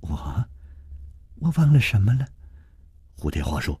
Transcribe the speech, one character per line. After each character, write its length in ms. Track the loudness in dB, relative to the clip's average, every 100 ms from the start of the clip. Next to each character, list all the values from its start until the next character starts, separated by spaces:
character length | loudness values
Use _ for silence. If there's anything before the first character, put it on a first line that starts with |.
我， 440 | -8 -8 -6 -6 -6 -8 -20 -20 -20 -18 -18 -20 -20 -6
我 160 | -4 2
忘 160 | 6
了 60 | 6
什 220 | 6 2
么 120 | 2
了？ 140 | 2 -2 -10 -20 -20 -20 _ -20 -20 -20 -8
胡 160 | -6
铁 120 | -4
花 160 | -4 -4
说 200 | -6 -8